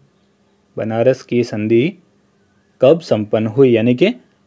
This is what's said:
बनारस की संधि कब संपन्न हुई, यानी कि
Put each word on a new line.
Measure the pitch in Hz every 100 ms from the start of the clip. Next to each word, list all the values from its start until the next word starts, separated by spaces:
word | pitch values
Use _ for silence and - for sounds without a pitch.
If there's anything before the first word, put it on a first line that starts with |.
| _ _ _ _ _ _ _ -
बनारस | 110 113 123 131
की | - 120
संधि | 120 110 107 117 151 - _ _ _ _ _ _ _ -
कब | 127 165
संपन्न | - 110 104 113 110
हुई, | 110 135
यानी | 113 117
कि | 123 185 247 _ _